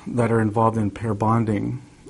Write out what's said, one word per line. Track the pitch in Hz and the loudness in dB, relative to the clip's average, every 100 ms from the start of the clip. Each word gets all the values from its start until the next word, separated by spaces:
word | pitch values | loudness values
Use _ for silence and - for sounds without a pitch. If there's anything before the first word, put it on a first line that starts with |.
| - | -6
that | 120 117 | -2 2
are | 113 | 2
involved | 107 104 113 110 | 2 2 2 2
in | 104 | -2
pair | - 113 | -4 -6
bonding, | 104 110 113 110 104 113 127 - - - | -2 2 2 0 -2 -4 -6 -12 -20 -14